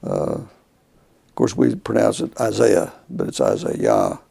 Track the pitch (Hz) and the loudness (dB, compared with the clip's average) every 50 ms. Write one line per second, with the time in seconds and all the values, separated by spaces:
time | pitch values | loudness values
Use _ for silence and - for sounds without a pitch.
0 | - - - - 76 - - - - - - _ _ _ _ _ _ _ _ _ | -6 -4 -4 -2 -2 -2 -4 -6 -8 -12 -16 _ _ _ _ _ _ _ _ _
1 | _ _ _ _ _ _ _ - 123 120 - - - 120 117 - - - 113 117 | _ _ _ _ _ _ _ 0 0 0 2 2 2 2 2 0 -4 -2 0 2
2 | 113 107 - - - - - - 120 113 104 101 120 113 104 90 - - - - | 2 2 2 0 -4 -8 -6 -4 -4 -4 0 2 4 4 4 4 2 -2 -6 -16
3 | _ _ - - - - - - - 53 - - - - - - - 53 57 - | _ _ -6 -6 -6 -6 -2 0 0 0 0 0 -2 -6 -4 -2 0 2 2 2
4 | 95 50 50 - - _ | 2 0 -2 -6 -14 _